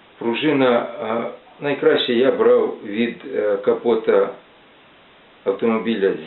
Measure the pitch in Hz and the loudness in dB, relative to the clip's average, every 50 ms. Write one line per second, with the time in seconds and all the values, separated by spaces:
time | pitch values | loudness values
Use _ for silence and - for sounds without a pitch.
0 | - - - - - 117 117 - 143 156 143 135 131 123 120 117 - - - - | -20 -20 -14 -8 -6 -4 -4 -2 0 0 2 4 4 4 4 2 0 -4 -8 -8
1 | 113 110 117 117 120 - - - - - - - 147 143 139 135 - 160 - - | -6 -6 -4 -4 -6 -8 -10 -14 -20 -20 -14 -8 -6 -4 -4 0 2 2 2 2
2 | - - 120 117 131 131 - 101 110 - 123 117 107 - - - 113 101 101 113 | 2 0 2 2 2 2 2 2 4 4 4 4 2 0 -4 -8 -10 -6 -2 -2
3 | 120 117 - - - 139 - 107 107 104 101 98 - 123 117 113 - 120 110 110 | -2 -2 -2 -6 -12 -8 -4 -2 -2 0 -2 0 0 -2 -2 0 0 0 0 0
4 | - 117 107 98 98 - - - - - _ _ - - - - - - - - | 2 2 2 2 2 0 -2 -10 -18 -20 _ _ -20 -20 -20 -20 -20 -20 -20 -20
5 | - - - - _ _ - - - 98 98 - 117 113 110 110 95 113 113 98 | -20 -20 -20 -20 _ _ -20 -6 -4 -4 -2 0 0 0 0 0 -2 -2 0 0
6 | 98 95 87 - 80 | 2 0 0 -2 -6